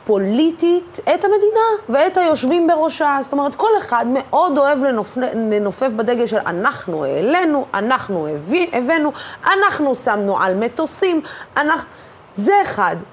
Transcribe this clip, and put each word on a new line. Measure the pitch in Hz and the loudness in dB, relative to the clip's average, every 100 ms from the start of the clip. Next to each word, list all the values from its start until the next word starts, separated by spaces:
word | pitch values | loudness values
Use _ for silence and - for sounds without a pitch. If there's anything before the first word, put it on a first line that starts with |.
פוליטית | - 202 196 233 320 330 339 359 349 - | 0 0 2 2 2 2 2 2 -2 -6
את | - 349 | -2 0
המדינה | 403 415 415 440 453 427 - | 2 2 4 4 2 0 0
ואת | 277 359 370 | 2 2 2
היושבים | 339 277 254 349 339 | 2 2 2 2 2
בראשה. | 311 320 - 294 277 | 2 0 0 0 0
זאת | 262 | -2
אומרת, | 285 285 285 | -2 -2 0
כל | 440 427 | 2 2
אחד | - 240 233 | 2 -2 0
מאוד | 262 - 285 359 285 | -2 0 2 2 4
אוהב | 277 285 | 2 2
לנופ-, | 269 226 196 254 247 220 | 0 0 -4 -4 -4 -2
לנופף | 220 208 202 - 262 220 | -2 0 -2 -2 -2 -2
בדגל | 226 240 226 | -2 0 0
של | 208 | -2
"אנחנו | - 170 247 247 - 156 139 | -2 -2 -2 -4 -6 -4 -2
העלינו, | 139 208 349 349 285 - | -2 0 0 2 0 -2
אנחנו | 196 220 262 - 180 151 | -4 -2 -2 -2 -4 -4
הביא-, | 147 160 339 339 | -6 -2 -2 0
הבאנו, | 240 247 330 294 - - - | -2 0 0 0 -4 -12 -6
אנחנו | - 392 392 - 277 247 | -2 2 2 0 -2 0
שמנו | 240 208 202 190 | 0 0 0 0
על | 190 190 | 0 0
מטוסים, | 233 247 320 - 381 320 - - - - | -2 -2 -4 -2 0 0 -4 -12 -6 -2
אנחנו", | 294 330 - - - - - - | 0 0 -4 -18 -20 -20 -12 -2
זה | 269 403 | 2 4
אחד. | - - 180 165 - | 2 0 -2 -2 -10